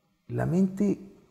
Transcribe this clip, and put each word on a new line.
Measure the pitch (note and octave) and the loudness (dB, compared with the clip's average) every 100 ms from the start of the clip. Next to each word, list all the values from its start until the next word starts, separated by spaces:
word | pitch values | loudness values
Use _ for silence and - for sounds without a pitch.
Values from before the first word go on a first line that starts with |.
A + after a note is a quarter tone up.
| _ _ - | _ _ -8
La | A#2+ B2+ | -4 0
mente | E3+ G3 F#3+ G3+ - - - _ | 2 2 2 0 0 -6 -20 _